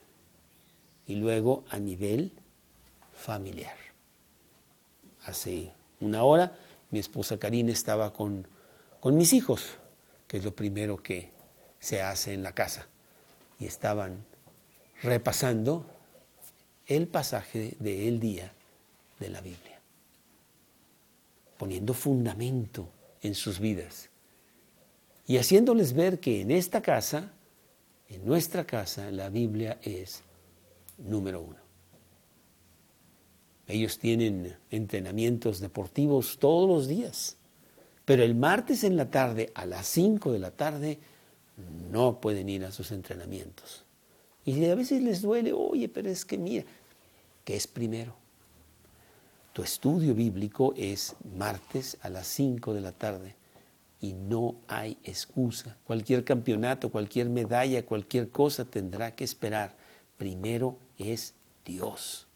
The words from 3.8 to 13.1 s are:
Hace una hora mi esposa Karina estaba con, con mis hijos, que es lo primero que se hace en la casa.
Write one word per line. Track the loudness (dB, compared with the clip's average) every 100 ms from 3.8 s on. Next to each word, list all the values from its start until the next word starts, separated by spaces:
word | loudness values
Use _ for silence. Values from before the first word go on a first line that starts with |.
| -20 _ _ _ _ _ _ _ _ _ _ _ -20 -16 -10
Hace | -8 -6 -6 -8 -16 _ _
una | -2 6
hora | 8 8 6 -2 -20 -20 _
mi | -4
esposa | -4 -6 -4 -4
Karina | 0 2 2
estaba | 0 0 0 0
con, | -2 -4 -4 -10 -20 -20 -20 -20 -2
con | 4 6
mis | 8
hijos, | 6 4 0 -4 -14 -20 -20 _ _ -8
que | -6
es |
lo | -6 -4
primero | -4 -2 -4 -4
que | -6 -8 -8 -20 -20 _ -20 _
se | -6 -2
hace | -2 -4 -4
en | -4
la | -6
casa. | -2 -2 -4 -12 _ _